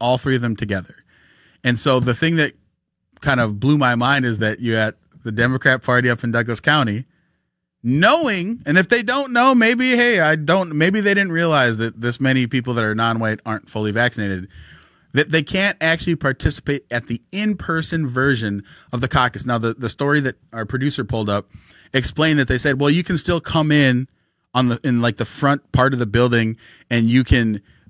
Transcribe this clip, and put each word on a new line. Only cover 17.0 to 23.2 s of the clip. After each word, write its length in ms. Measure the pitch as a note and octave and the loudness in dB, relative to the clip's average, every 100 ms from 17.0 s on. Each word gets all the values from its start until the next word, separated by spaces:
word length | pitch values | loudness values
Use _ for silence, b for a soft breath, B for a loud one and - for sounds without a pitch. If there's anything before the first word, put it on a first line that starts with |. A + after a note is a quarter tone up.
| - | -6
the 160 | A#2 - | -10 -8
in-person 760 | F#3+ G#3+ G3 - D#3+ D#3 E3 C#3+ | -4 -4 -4 -4 -4 -2 -4 -2
version 580 | B2+ C#3 A#2+ G#2+ G2+ - B B | 0 0 0 -2 -6 -10 B B
of 80 | A#2+ | -6
the 60 | B2+ | -2
caucus. 380 | C#3 B2 G#2 B2 | 0 0 -2 -4
Now, 120 | A#2 | -2
the, 160 | A#2 | -2
the 140 | A#2 A#2 | -4 -6
story 300 | - C#3+ D3 | -4 0 0
that 160 | C3+ - _ | -2 -6 _
our 140 | A#2 G#2+ | -12 -6
producer 380 | C3 C#3+ C#3 | -4 -4 -4
pulled 260 | G#2+ A#2 G#2 | -4 -4 -2
up 180 | G2+ - b b b b | -2 -4 b b b b
explained 440 | C3+ B2 - D#3+ D3+ | -2 -2 0 2 2
that 80 | B2+ | 2
they 100 | B2+ | 0
said, 220 | D3 C3+ | 0 0
"Well, 100 | C#3+ | 2
you 140 | E3 | 2
can 120 | F3 | 0
still 240 | E3+ | -2